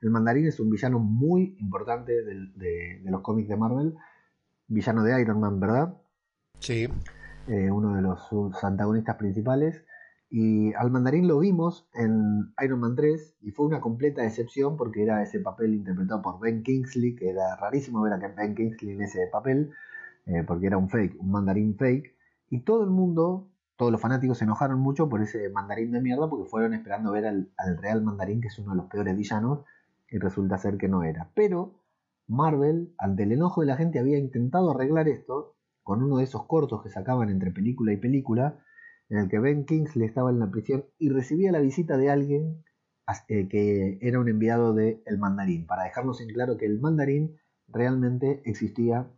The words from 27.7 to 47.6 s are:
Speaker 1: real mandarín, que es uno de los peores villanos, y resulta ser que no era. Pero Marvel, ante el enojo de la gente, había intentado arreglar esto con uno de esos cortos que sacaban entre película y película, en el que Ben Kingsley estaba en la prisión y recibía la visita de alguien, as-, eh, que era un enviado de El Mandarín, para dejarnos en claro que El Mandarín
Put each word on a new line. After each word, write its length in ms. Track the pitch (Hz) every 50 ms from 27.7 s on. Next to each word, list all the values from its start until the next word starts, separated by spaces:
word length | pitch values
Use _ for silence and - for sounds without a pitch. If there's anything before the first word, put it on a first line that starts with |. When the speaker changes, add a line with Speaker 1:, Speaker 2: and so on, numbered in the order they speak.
| 90 82
Speaker 1:
real 240 | 92 101 110 110
mandarín, 380 | 110 107 101 98 95 95 104 117
que 80 | 117 104
es 100 | - -
uno 140 | 101 98
de 60 | 95 90
los 80 | 90
peores 300 | - - 101 104 98 92
villanos, 440 | 101 104 - 110 104 110 123 143 143 - - _ _ _ _ _ _ _ _
y 80 | 123 101
resulta 400 | 92 95 - - 98 95 98 95
ser 180 | - 104 98
que 120 | 98 98 95
no 160 | 95 90 85
era. 260 | 80 78 82 82 - _
Pero 500 | - 208 202 185 170 185 - - _ _ _ _ _ _ _ _ _ _
Marvel, 640 | - 110 127 156 160 156 139 139 147 156 170 170 175 - -
ante 240 | - 98 98 95
el 80 | 104 101
enojo 280 | 113 139 170 180 180 185
de 80 | 160 139
la 80 | 131
gente, 240 | 131 165 170 156 139
había 180 | 120 135 147 143
intentado 540 | 139 131 - 117 120 127 127 180 190 170
arreglar 340 | 143 127 131 135 156 160 156
esto 480 | 151 135 - - - 131 143 151 - _ _ _ _ _ _ _
con 180 | - 98 113
uno 140 | 131 143 139 127
de 60 | 131
esos 220 | 131 - 110 -
cortos 360 | - 160 160 151 120 113 101
que 80 | - -
sacaban 380 | - 101 95 - 127 127 113 104
entre 240 | 98 95 92 92
película 400 | 87 92 98 117 127 143 117 107
y 40 | 104
película, 600 | 98 98 120 135 139 127 - 110 113 131 147 151 - _ _ _ - - - - _ _ _
en 100 | 104 104
el 100 | 101 92
que 100 | 104 107
Ben 280 | 117 139 147 147 139
Kingsley 380 | - 160 156 156 151 - 123 113 110
estaba 220 | 113 131 127 127
en 100 | 123 120
la 100 | 113 98
prisión 340 | 95 113 104 - 139 135 143 - _ _
y 120 | 160 147
recibía 420 | 139 135 123 - 147 165 196 196
la 80 | 175 160
visita 360 | 143 135 135 - 165 156 147
de 140 | 131 135 139
alguien, 540 | 139 143 139 143 143 143 156 160 160 160 - _ _ _ _ _ _ _ _
as-, 180 | - 101 - _ _
eh, 180 | 107 104 95 95
que 500 | - 104 104 104 101 101 95 98 95 95
era 160 | 117 123 120 127
un 100 | 123 117
enviado 460 | 110 107 110 113 117 117 120 113 110
de 260 | 110 110 110 110 - -
El 100 | - 107 98
Mandarín, 460 | 104 98 98 101 98 95 87 82 82
para 200 | 82 104 95 92
dejarnos 360 | 92 - 123 120 131 120 -
en 80 | 123 113
claro 260 | 107 120 123 127 117
que 100 | - 110
El 140 | 107 104 107
Mandarín 560 | 131 156 165 151 143 139 139 147 156 156 160 _ _ _ _ _